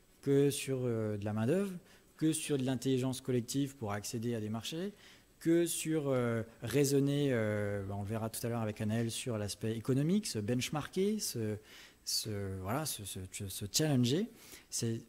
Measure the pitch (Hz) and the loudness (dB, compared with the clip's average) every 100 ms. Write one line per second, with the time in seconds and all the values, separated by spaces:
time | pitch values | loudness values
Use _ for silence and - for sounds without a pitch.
0 | _ _ - 139 143 139 - 135 127 113 | _ _ 2 4 4 2 -2 -2 0 0
1 | 107 104 104 107 113 180 202 180 - - | 0 -2 -2 0 2 2 0 -6 -14 -20
2 | - - 156 156 - 143 127 127 135 131 | -20 -2 0 0 0 0 0 0 2 2
3 | 131 127 - 123 117 139 139 - 107 104 | 0 -2 0 0 0 -2 -2 -4 -4 -4
4 | 101 120 117 117 107 113 - 160 196 - | -4 -4 -2 -2 -2 -4 -4 -6 -6 -10
5 | - - - - 165 170 170 - 156 156 | -18 -20 -20 -4 2 4 4 0 0 0
6 | 139 131 120 113 113 - 117 127 143 139 | 2 2 2 0 -2 -8 0 2 4 4
7 | 139 143 143 120 107 104 104 101 98 101 | 4 4 2 4 2 2 0 -2 -2 -4
8 | 101 113 110 - 120 117 110 107 107 113 | -4 -4 -4 -4 -4 -2 -2 -2 0 0
9 | 117 - - 110 101 - 110 113 113 131 | 0 -2 -4 -2 -2 -4 -4 -2 0 2
10 | 151 202 208 113 104 123 123 151 139 - | 4 2 0 -2 0 0 0 -4 -4 0
11 | 202 214 - 120 107 104 - - - - | 0 0 -2 -2 -2 -4 -8 -20 -20 -12
12 | - - 110 104 98 95 95 131 156 - | -4 -4 -2 -4 -4 -4 -2 -2 -2 -6
13 | 98 101 92 - 101 - 101 - 156 135 | -8 -10 -10 -8 -8 -6 -2 2 4 4
14 | 120 147 233 - - - - - 117 113 | 4 2 0 -6 -20 -20 -10 -4 -2 -4